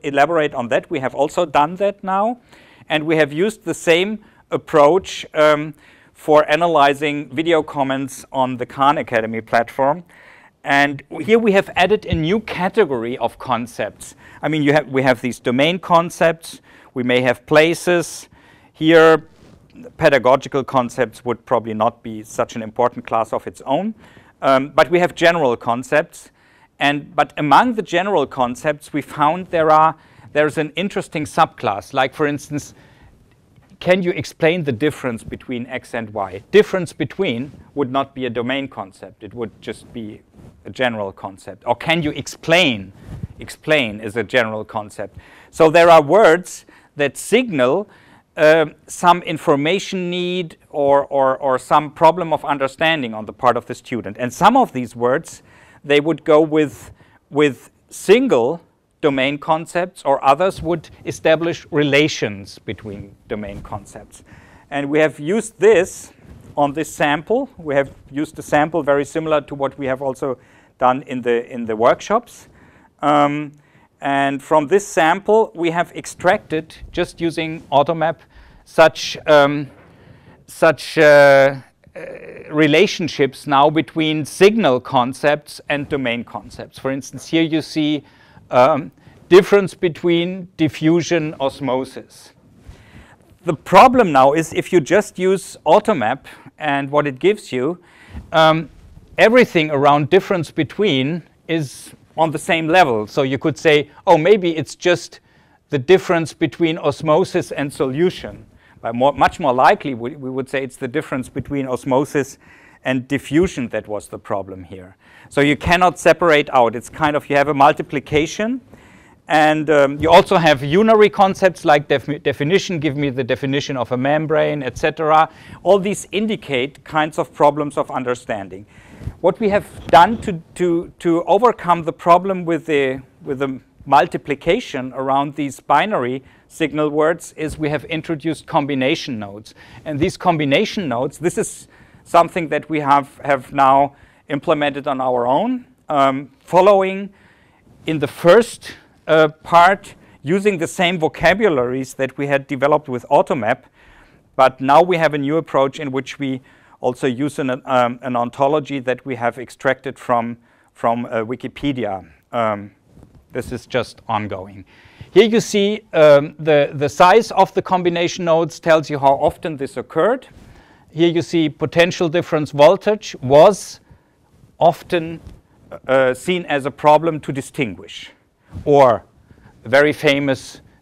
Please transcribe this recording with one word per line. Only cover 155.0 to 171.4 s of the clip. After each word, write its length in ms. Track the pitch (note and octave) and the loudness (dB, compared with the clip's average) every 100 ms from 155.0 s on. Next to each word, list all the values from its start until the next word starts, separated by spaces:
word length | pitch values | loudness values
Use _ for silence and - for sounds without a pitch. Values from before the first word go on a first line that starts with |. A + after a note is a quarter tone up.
| D#3 | 0
a 40 | D3 | 0
new 200 | C#3 D#3+ | -2 -4
approach 420 | D#3 C#3 C3+ C#3+ | -2 0 -2 -4
in 120 | C#3+ | -8
which 260 | C3+ C3 - | -8 -8 -8
we 240 | C#3 C3 - _ _ _ | -8 -8 -12 _ _ _
also 260 | B2+ B2+ C#3+ | -6 -2 -4
use 300 | A#2+ C#3+ - | -2 -6 -6
an, 100 | C3+ B2+ - | -6 -6 -2
um, 340 | B2+ A#2+ B2 | 0 0 -4
an 140 | C3+ B2 | -6 -4
ontology 640 | A#2+ - C#3 D#3 C3+ C#3 | -4 -2 0 0 -4 -8
that 260 | B2 B2 C#3 | -6 -6 -8
we 100 | A#2 | -6
have 220 | A#2+ B2+ | -6 -6
extracted 640 | A2+ - C3+ B2+ C#3 B2 | -14 -4 -2 -2 -6 -12
from, 380 | - A#2+ A#2 A#2 _ _ _ | -4 -2 -2 -10 _ _ _
from, 320 | _ A#2 A#2 A#2+ | _ -2 -2 -4
uh, 180 | A2+ | -6
Wikipedia. 840 | A2 B2+ B2 - C#3+ B2 G#2 F#2+ E2 _ _ | -6 -8 -12 -8 -6 -4 -6 -8 -14 _ _
Um, 400 | B2 A2 G2+ G#2 _ _ - - _ _ | -4 -2 -4 -10 _ _ -20 -20 _ _
this 200 | B2 - | -12 -10
is 140 | B2 - | -14 -6
just 360 | B2 G#2+ - - | -6 -6 -12 -8
ongoing. 580 | G#2+ G#2 F#2+ G2 F#2+ - _ _ _ - | -6 -6 -12 -14 -20 -20 _ _ _ 0
Here 140 | F3+ A3 | 2 4
you 140 | A3 | 2
see, 420 | - G#3 G3+ G#3 - | 0 -2 -2 -4 -4
um, 420 | D#3+ D3+ C#3+ D#3 - | 4 6 6 4 -6
the, 320 | D#3 D3 C#3+ | 0 2 2
the 160 | D3 C#3+ | -2 -4
size 420 | - F3+ A3 - | 4 6 6 2
of 220 | F#3+ F#3+ | 0 0
the 80 | F#3+ | 0
combination 640 | - F#3 F3+ E3+ F3 - E3+ | -2 -2 -2 -2 -4 -4 0
nodes 340 | E3 E3+ - | 0 0 -4
tells 300 | E3+ D#3+ D3 | 0 2 0
you 80 | D3 | 0
how 160 | C#3 | 0
often 440 | C#3 D#3 - F3 C#3 | 2 -2 -4 -10 -8
this 200 | C3+ B2 | -10 -10
occurred. 500 | - D#3+ G3 C4 - - - - _ _ _ | -6 -2 0 -2 -8 -20 -20 -20 _ _ _
Here 180 | D#3 E3+ | 0 0
you 120 | E3 | 0
see 280 | - E3+ | -2 -2